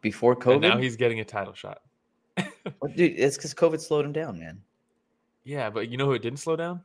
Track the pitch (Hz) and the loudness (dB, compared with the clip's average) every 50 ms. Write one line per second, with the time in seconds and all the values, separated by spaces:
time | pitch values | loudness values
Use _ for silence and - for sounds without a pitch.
0 | - 110 104 - - 120 123 123 - 127 127 143 - 107 113 120 127 131 113 110 | -4 -4 -4 4 4 4 4 4 6 4 6 6 6 4 4 4 2 -2 -2 0
1 | 123 120 117 110 107 - - 104 98 98 98 - - 101 98 - _ _ _ _ | 0 0 0 0 -6 -6 -6 -6 -6 -6 -10 -16 -16 -16 -16 -16 _ _ _ _
2 | _ _ _ _ _ _ _ - 185 190 - _ _ 185 143 _ - 147 - - | _ _ _ _ _ _ _ -6 -6 -6 -8 _ _ -16 -12 _ -10 -8 0 2
3 | 175 156 - - 117 139 135 - - 151 - - 175 165 160 156 156 - 156 147 | 2 2 4 4 2 2 2 0 -10 -12 -2 2 2 2 2 0 -2 -2 0 0
4 | 143 143 147 156 160 151 101 85 82 80 80 98 104 _ _ _ _ _ _ _ | 0 -2 -4 -6 -6 -6 -10 -12 -14 -16 -16 -18 -20 _ _ _ _ _ _ _
5 | _ _ _ _ _ _ _ _ _ 120 143 143 123 107 104 113 110 117 123 123 | _ _ _ _ _ _ _ _ _ -10 -6 -4 -4 -4 -4 -4 -6 -4 -2 0
6 | 139 143 135 117 107 117 135 143 - 165 160 160 165 170 180 180 - | 2 2 2 2 0 -4 -6 -4 -4 -2 -2 -2 -2 -6 -6 -8 -12